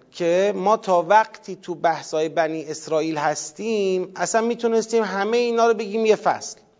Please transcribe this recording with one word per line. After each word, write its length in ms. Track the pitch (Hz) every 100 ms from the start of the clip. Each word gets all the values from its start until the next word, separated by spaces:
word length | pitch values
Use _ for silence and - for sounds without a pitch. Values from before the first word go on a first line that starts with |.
| _
که 420 | - 170 175 202 190
ما 200 | 190 220
تا 260 | 208 175
وقتی 540 | 170 214 220 - - 185
تو 180 | -
بحث‌های 540 | 160 165 151 - 156 160
بنی 360 | 170 160 160
اسرائیل 520 | 147 151 - 156 160 151
هستیم 960 | 147 151 - - 214 214 190 185 185 185
اصلاً 240 | 180 226
میتونستیم 640 | 226 233 233 226 220 226
همه 340 | 208 190 202 240
اینا 280 | 240 233 233
رو 80 |
بگیم 320 | 220 214 214 220
یه 100 | 208
فصل 420 | 202 117 - - _